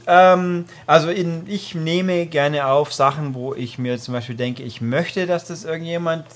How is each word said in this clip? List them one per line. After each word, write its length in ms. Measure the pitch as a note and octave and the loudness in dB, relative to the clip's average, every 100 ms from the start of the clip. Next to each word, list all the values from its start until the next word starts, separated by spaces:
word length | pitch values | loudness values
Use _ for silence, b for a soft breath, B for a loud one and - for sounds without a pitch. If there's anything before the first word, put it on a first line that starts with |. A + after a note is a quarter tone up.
| - | 4
ähm, 580 | F3 F#3 F3+ F3+ F3 E3+ B - | 8 8 6 2 -4 -6 B 2
also 240 | D#3+ D#3+ | 4 4
in, 320 | G3+ E3+ E3 F#3+ | -2 -2 -4 -6
ich 260 | G3+ - | -8 -8
nehme 520 | E3+ D#3+ F3 F#3 F3 E3 | -6 -2 0 0 0 0
gerne 400 | D3+ C#3+ D3 C3+ | 0 2 0 2
auf 260 | C#3 D3 | 2 2
Sachen, 420 | - E3 D3 C#3+ | 2 2 2 -4
wo 180 | B2+ B2+ | -6 -6
ich 260 | - B2 - | -6 -8 -6
mir 200 | B2 A#2+ | -4 -4
zum 160 | B2 | -4
Beispiel 220 | B2 A#2 A#2 | -6 -6 -4
denke, 260 | B2 B2 | -4 -6
ich 180 | B2 - | -10 -6
möchte, 460 | A#2 C#3 F3 F#3+ F3+ | -2 -2 -2 -4 -2
dass 180 | E3+ | -2
das 200 | - E3 | -4 -12
irgendjemand 640 | D#3+ D#3+ E3 E3+ E3+ E3 D3+ | -8 -8 -6 -4 -2 -4 -8